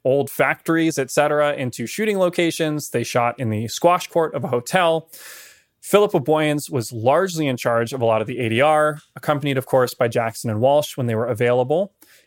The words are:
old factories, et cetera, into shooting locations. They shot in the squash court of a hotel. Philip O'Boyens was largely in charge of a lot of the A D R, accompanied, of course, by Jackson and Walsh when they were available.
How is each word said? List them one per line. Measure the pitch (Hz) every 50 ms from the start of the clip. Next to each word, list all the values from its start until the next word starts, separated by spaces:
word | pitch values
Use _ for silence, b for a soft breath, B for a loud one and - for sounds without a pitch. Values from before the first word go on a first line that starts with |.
| -
old | 135 127 143 139 -
factories, | - - 147 135 160 - - - 165 165 165 160 151 -
et | 131 -
cetera, | - - 147 151 151 147 147 147 143
into | 143 135 123 - - 123 110
shooting | - - 214 214 208 190
locations. | 185 175 - - 175 165 156 - 165 156 151 151 - -
They | - 131 120
shot | - - 123 120 120 120 -
in | 135 113
the | 107 107 113 113
squash | - - - 175 175 180 - -
court | - 175 160 156 -
of | 139 123
a | 143
hotel. | 127 123 120 - - 185 180 165 160 160 156 B B B B B B B B B B B B B _ _
Philip | - - - 202 208 202 -
O'Boyens | 175 127 156 156 156 156 151 147 147 - -
was | 160 135 113 - 127
largely | 113 107 123 139 165 190 190 175 160 156 143
in | 127 117
charge | - 123 117 117 117 117
of | 139 131
a | 120
lot | 113 110 110
of | 110 104
the | 127 117
A | 127 113
D | 113 113
R, | 139 151 156 151 151 151 151 151 - _ _
accompanied, | - - - 151 143 139 143 139 131
of | 123
course, | - - 131 127 120 -
by | - 127 117
Jackson | 110 123 113 113 113 - - 123
and | 107 104
Walsh | 117 131 143 147 147 - -
when | - 127 120
they | 117
were | 110 120
available. | 120 127 107 123 120 123 123 127 127 147 170 196 202 _ b b b b b b